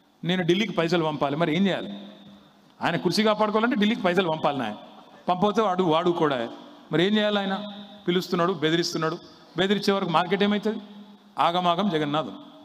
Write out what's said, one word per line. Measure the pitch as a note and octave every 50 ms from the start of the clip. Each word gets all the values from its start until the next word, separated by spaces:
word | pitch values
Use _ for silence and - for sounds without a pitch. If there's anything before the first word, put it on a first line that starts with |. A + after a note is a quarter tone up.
| _ _ _ _ -
నేను | E3 F3+ F#3 F3+
ఢిల్లీకి | D#3+ F3+ G3 A3+ F#3 E3+
పైసలు | F3 E3 E3 F3+ F3 D#3+
పంపాలి. | D#3 D3+ C#3+ D3+ C#3 C#3+
మరి | D#3 E3+ D#3+ D3+
ఏం | F3+ G3 F#3+
చేయాలి? | D#3+ A#2+ G2+ - - - - - - - - - - - - - _ _ _ _ _ -
ఆయన | - - E3+
కుర్చీ | E3 - F3+ E3+ G#3+ G#3+
కాపాడుకోవాలంటే | A3 G#3 G#3+ G#3+ G#3+ G3+ A3 A3 A#3+ -
ఢిల్లీకి | G3+ G#3 G#3+ A#3+ -
పైసలు | G3+ F3+ F3 F#3+ F#3+ E3
పంపాలి. | D#3 D#3+ E3 D#3 C#3+ C3+
నాయ | A#2+ G#2+ G#2 - - - - - - - - - - -
పంపకపోతే | F3 E3+ F#3+ G#3 G3 A3
వాడు, | A3 G3 F3+ F3+ F#3
వాడు | E3 D3+ D#3+ F3+ F3+
కూడా | E3+ E3+ E3 D3 C#3 B2 A#2 A#2 - - - - - - - -
మరి | D3+ D#3 F3
ఏం | G3+ G#3+ G#3+
చేయాలి? | G#3 G#3 G#3 G3+
ఆయన | G3 F#3+ F#3+ G3 G3+ - - - - - - - - F3+
పిలుస్తున్నాడు, | F3+ F#3 F3+ - - F3 E3+ F3 G3
బెదిరిస్తున్నాడు. | D3+ D3 D#3 E3 E3+ E3 E3 - E3 D#3+ D#3+ E3 F3 - - - - - - - D#3+
బెదిరించే | F#3 G3 G#3 G3 G3+ G3+ G3
వరకు | G3 G3 F3
మార్కెట్ | D#3 D#3+ F3+ E3+ G3 F#3 G3+
ఏమవుతుంది? | G3+ G#3 G#3 G#3 G#3+ A3 - - - - - - - - - - - - -
ఆగమాగం | C#3 E3 E3+ F3+ F3+ F3 E3+ E3+ G#3 G3+
జగన్నాథం. | D#3+ D3+ D3+ C#3+ D3 D#3 D3 - - - - - - - -